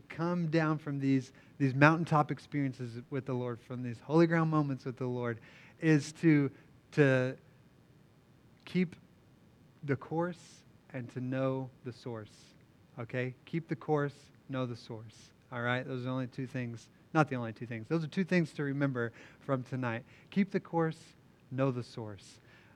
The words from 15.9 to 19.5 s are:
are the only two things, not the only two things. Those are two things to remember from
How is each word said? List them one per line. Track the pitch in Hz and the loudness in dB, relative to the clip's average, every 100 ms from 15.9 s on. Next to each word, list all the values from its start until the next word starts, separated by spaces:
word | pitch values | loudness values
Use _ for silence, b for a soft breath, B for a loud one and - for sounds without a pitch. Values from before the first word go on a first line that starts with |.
| 131 | -6
are | |
the | 123 | -4
only | 131 123 | -4 -6
two | - 127 | -8 -8
things, | 131 120 113 - b b | -6 -6 -8 -14 b b
not | 160 151 | 2 2
the | 131 | 0
only | 117 | -6
two | 110 113 | -8 -10
things. | 117 110 | -10 -4
Those | 165 | -4
are | 160 | -2
two | 196 | -4
things | 185 180 160 | 2 2 2
to | - | -2
remember | 143 139 143 123 117 B B B | -4 0 0 0 -4 B B B
from | - | -4